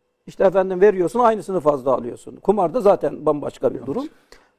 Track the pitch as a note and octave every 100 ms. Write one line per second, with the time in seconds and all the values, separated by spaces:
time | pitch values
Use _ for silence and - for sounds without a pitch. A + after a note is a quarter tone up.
0 | _ _ - - G3 F#3+ F#3+ F3+ G#3 F#3+
1 | E3+ A#3 A#3+ A3 F#3 F#3 D3 C#3+ B2+ A#2+
2 | A#2+ A#2+ - C3 - G#3 E3+ B3 G3+ F3+
3 | D3 - D3+ D3 C#3 - C3 B2+ B2 A3+
4 | D4+ - _ - _